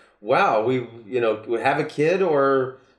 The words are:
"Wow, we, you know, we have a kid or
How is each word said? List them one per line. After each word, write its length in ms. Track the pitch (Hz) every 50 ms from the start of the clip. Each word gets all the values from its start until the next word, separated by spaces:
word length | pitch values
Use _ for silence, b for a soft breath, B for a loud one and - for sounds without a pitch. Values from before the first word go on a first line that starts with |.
| B B B B
"Wow, 440 | 104 107 139 180 202 170 117 107 110
we, 240 | 123 131 127 117 113 113 117 110
you 140 | 98 123 120
know, 220 | 117 110 104 107 -
we 140 | 117 117 110
have 180 | - 139 147 151
a 60 | 147
kid 380 | 151 - 147 151 160 185 190
or 560 | 190 170 147 139 135 135 135 131 127 131 B B B B B